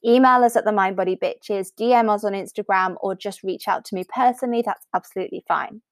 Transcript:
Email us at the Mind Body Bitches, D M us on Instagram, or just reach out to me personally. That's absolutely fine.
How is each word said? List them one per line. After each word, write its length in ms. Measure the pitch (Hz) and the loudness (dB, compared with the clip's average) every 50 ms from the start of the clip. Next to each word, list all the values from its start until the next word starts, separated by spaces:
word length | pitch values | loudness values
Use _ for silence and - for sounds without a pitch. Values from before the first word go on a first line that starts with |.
| _ | _
Email 400 | 233 233 254 262 254 254 247 247 | 4 4 6 6 6 6 6 4
us 100 | 240 233 | 4 2
at 100 | - - | 2 0
the 80 | 214 214 | 0 0
Mind 240 | 202 190 190 196 | 2 0 0 0
Body 200 | 185 185 185 185 | -2 -2 -2 -2
Bitches, 580 | 185 - 175 - - _ - 208 196 190 - _ | -2 -2 -6 -6 -6 _ -6 -6 -6 -6 -8 _
D 180 | - 220 233 247 | -4 0 2 4
M 160 | 240 226 220 | 4 4 2
us 140 | 208 208 214 | 0 0 -2
on 80 | 208 196 | -4 -4
Instagram, 640 | 196 185 - - - 202 - 196 190 185 185 180 - | -4 -8 -10 -10 -12 -4 -2 0 0 0 0 -4 -6
or 140 | - 196 190 | -6 -6 -6
just 280 | 185 - 202 190 - - | -6 -8 -12 -12 -8 -8
reach 240 | 190 185 - - | -8 -8 -6 -4
out 180 | - 196 - 220 | -4 -4 -4 -4
to 80 | - - | -8 -8
me 100 | 185 185 _ | -8 -8 _
personally. 540 | - 247 254 247 247 247 - 247 240 233 240 | -4 0 0 0 0 0 -4 -4 -2 -2 -2
That's 220 | - 190 - - _ - | -2 -4 -8 -10 _ -6
absolutely 480 | 185 - - _ 196 185 - - 190 _ _ | -6 -6 -6 _ -8 -8 -8 -8 -12 _ _
fine. 320 | 175 156 131 - - 214 _ _ | -2 -2 -2 -6 -12 -18 _ _